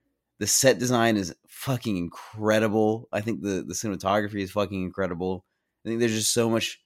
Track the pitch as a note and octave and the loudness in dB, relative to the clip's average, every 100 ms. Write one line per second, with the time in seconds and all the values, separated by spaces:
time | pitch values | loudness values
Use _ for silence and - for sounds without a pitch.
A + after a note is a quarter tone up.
0 | _ _ _ _ G#2 - C3 A2 B2 B2 | _ _ _ _ 0 4 6 4 2 2
1 | A#2 G#2+ F2 - _ - - B2+ A#2 F#2+ | 4 2 -2 -10 _ -10 -4 -2 -2 -2
2 | F2 - - A2 G#2+ A2 A2 G#2+ G#2+ A2+ | -4 -8 -16 -4 2 4 4 4 2 0
3 | - G2+ G#2+ E2 G2 F#2 C#2+ F#2 A2 F#2 | -2 -4 -2 -4 -2 -2 -4 -6 -6 -4
4 | F#2+ G#2 G#2 G#2 F#2+ G#2 F#2+ G2 F#2 F#2 | 0 0 0 -4 -4 -2 -2 -4 -6 -4
5 | F#2 F2 F#2 F#2 - _ _ _ - A2+ | -4 -2 -4 -4 -10 _ _ _ -6 0
6 | A#2 A2 G#2+ A#2+ A#2 A2+ - - | 0 2 0 2 2 0 -2 -8